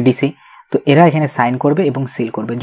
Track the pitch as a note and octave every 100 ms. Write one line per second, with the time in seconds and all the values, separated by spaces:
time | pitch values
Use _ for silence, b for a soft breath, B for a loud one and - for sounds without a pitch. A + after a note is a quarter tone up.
0 | B2 B2+ C#3 - b b b - - C#3+
1 | F3 D3+ D3 - A#2+ B2+ C#3+ D3+ C#3+ C3
2 | C3 - A2+ - A2 A#2+